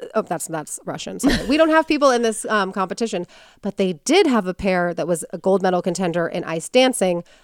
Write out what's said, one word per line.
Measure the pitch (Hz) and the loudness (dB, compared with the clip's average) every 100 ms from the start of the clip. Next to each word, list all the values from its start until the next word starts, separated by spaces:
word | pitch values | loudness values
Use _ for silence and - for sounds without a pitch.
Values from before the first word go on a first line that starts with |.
| - | -6
Oh, | 220 | -4
that's, | - 165 - | -2 -4 -6
that's | 160 147 - | -8 -8 -10
Russian. | - 156 - 190 | -8 -8 -8 -4
Sorry. | 277 254 202 | -2 -2 0
"We | 302 | 4
don't | 320 | 4
have | 320 311 | 4 2
people | 302 277 | 2 4
in | 240 | 4
this, | 233 214 | 0 -2
um, | - 214 190 | -2 -2 -2
competition." | 196 185 196 226 185 175 - - _ | -2 -4 -4 -4 -4 -8 -14 -20 _
But | 196 - | -6 -2
they | 190 165 | -2 -2
did | - 349 339 | 2 4 4
have | 233 185 | 2 0
a | |
pair | 180 202 180 175 | -2 0 0 0
that | 170 160 | -2 -2
was | 165 - | -2 -4
a | 175 | -4
gold | 190 196 | 0 2
medal | 185 180 | 2 0
contender | 170 175 185 170 165 | 0 -2 -2 -2 -2
in | 180 | -4
ice | - 165 - | -6 -8 0
dancing. | 254 254 247 185 170 - _ | 4 4 2 0 -2 -6 _